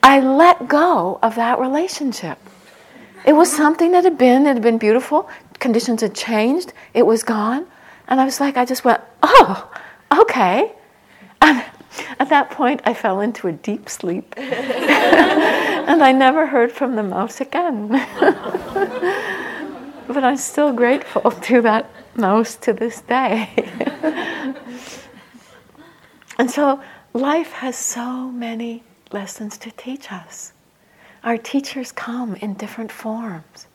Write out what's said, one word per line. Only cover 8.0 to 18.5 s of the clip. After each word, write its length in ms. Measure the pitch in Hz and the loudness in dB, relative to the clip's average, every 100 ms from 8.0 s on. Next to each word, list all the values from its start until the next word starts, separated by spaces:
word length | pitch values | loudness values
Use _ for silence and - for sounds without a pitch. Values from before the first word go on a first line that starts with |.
| - | -4
And 140 | 262 | 0
I 40 | 269 | 0
was 140 | 269 | 0
like, 180 | 277 269 | -2 0
I 80 | 247 | -2
just 200 | 254 262 | 0 2
went, 160 | - - _ | 0 -2 _
"Oh, 460 | - 523 190 190 - - - - _ | 6 8 8 2 -10 -20 -20 -20 _
okay." 600 | 294 453 254 240 208 440 - _ _ _ _ - _ | 4 4 4 2 2 -2 -6 _ _ _ _ -20 _
And 220 | 302 262 - - - - - - | 4 4 -2 -16 -20 -16 -16 -4
at 100 | 285 | 2
that 220 | 294 269 | 2 2
point, 300 | - 254 190 - | -2 -2 0 -2
I 80 | |
fell 280 | 240 220 190 | -2 -2 -2
into 260 | 208 220 185 | -2 -4 -6
a 40 | |
deep 380 | 151 - 208 - | -6 -6 -8 -10
sleep. 460 | - 180 185 - - | -10 -6 -6 -8 -14
<laughs> 60 | 262 247 269 240 - - - - 349 311 - - - 392 - | -8 -6 -6 -4 0 2 4 4 4 4 2 0 -2 -4 0
And 140 | 330 | 4
I 80 | 277 | 6
never 340 | 262 262 311 311 | 6 4 4 0
heard 260 | 262 240 | 2 0
from 240 | - 262 226 | 0 -4 -2
the 60 | |
mouse 400 | 208 180 214 - | -4 -4 -6 -6
again. 480 | 269 - 349 233 208 | -6 -4 -4 -4 -2
<laughs> 100 | 262 247 - - - - | -2 -2 0 0 0 -6